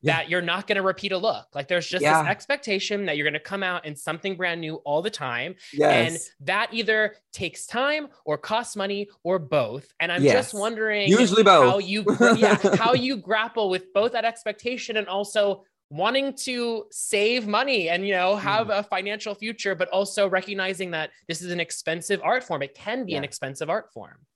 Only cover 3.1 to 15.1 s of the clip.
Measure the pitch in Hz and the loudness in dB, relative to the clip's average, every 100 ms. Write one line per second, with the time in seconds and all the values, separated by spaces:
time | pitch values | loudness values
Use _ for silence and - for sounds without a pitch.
3.1 | 147 147 151 - 196 190 175 156 147 - | -2 -2 -2 -6 -6 -4 -4 -8 -10 -8
4.1 | 160 196 185 180 170 160 156 - 147 196 | -6 -6 -4 -4 -4 -6 -8 -2 -2 -2
5.1 | - 135 120 143 185 - 143 151 131 165 | -6 -6 -4 -6 -10 -12 2 4 4 2
6.1 | 165 - _ 139 190 226 226 214 220 214 | -2 -10 _ -4 -2 -2 -4 0 2 0
7.1 | 214 _ - 185 - - 233 269 302 294 | -4 _ -8 -8 -8 -8 -4 -2 -2 -6
8.1 | _ - 151 - 214 233 208 196 202 202 | _ -6 -6 -2 -4 -4 -6 -4 -4 -8
9.1 | _ 170 185 143 151 113 127 - _ 170 | _ -2 -2 0 0 0 -4 -14 _ -2
10.1 | 175 143 247 254 208 208 226 220 208 202 | 4 4 4 2 -4 -4 -2 -2 0 4
11.1 | 208 240 208 196 175 127 123 190 208 202 | 6 6 6 8 10 8 4 0 -2 0
12.1 | - 233 226 214 208 196 - 226 254 254 | 4 6 6 6 4 4 2 4 2 0
13.1 | 262 180 214 226 226 208 185 185 196 226 | -4 -2 0 0 -2 0 -2 -2 0 0
14.1 | 233 226 226 - 208 240 247 - 220 196 | 0 -2 -2 -8 -6 -6 -6 -4 -6 -4